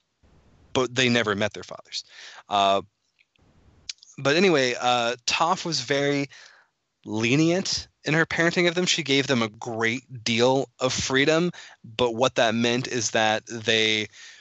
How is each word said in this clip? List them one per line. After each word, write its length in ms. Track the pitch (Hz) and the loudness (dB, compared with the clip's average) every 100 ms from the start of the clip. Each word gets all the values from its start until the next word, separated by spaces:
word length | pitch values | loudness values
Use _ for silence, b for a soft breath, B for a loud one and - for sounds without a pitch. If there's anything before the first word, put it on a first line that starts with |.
| _ _ _ _ _ _ - | _ _ _ _ _ _ -6
but 200 | 131 123 | -2 -2
they 140 | 123 127 | 0 2
never 260 | 120 107 | 2 0
met 200 | 101 107 | -2 -4
their 80 | 92 | -6
fathers. 420 | 90 - - - - B B B B | -14 -16 -14 -14 -14 B B B B
Uh, 340 | 101 98 98 95 _ _ _ _ _ _ _ _ _ - - - - | 0 2 2 -2 _ _ _ _ _ _ _ _ _ -20 -20 -20 -4
but 180 | 139 156 | 0 4
anyway, 380 | 196 151 127 110 | 4 4 2 0
uh, 340 | 123 123 117 127 - | 0 0 0 -4 -4
Toph 380 | - 165 180 | -2 0 -2
was 160 | 175 147 | -4 -6
very 480 | 123 139 143 143 139 B B B B _ _ _ 107 | -2 0 0 -2 -4 B B B B _ _ _ -8
lenient 840 | 107 117 139 160 175 - - - _ | -2 2 2 2 0 -2 -6 -8 _
in 100 | - | -2
her 120 | 156 160 | 0 0
parenting 420 | - 165 185 175 | 0 0 2 0
of 60 | |
them. 120 | 170 180 | 0 0
She 160 | - | 0
gave 240 | 139 139 135 | 2 2 2
them 160 | 127 | 2
a 60 | 110 | 0
great 760 | 110 127 113 113 127 - 127 | -4 -8 -2 -2 -2 -8 -10
deal 440 | 107 113 123 135 127 - | -2 2 4 4 -2 -4
of 120 | 127 | -4
freedom, 600 | - - 131 143 160 175 - B B 117 113 | -2 0 2 2 2 0 -4 B B -10 -2
but 180 | 123 | -2
what 200 | 113 127 | 2 0
that 200 | - 120 | 2 2
meant 340 | 117 120 120 131 | 2 0 0 -2
is 240 | 123 - | -4 -2
that 340 | 117 110 110 - | 0 2 0 -4
they 640 | 117 110 113 110 107 107 B B B | -6 0 2 2 0 -4 B B B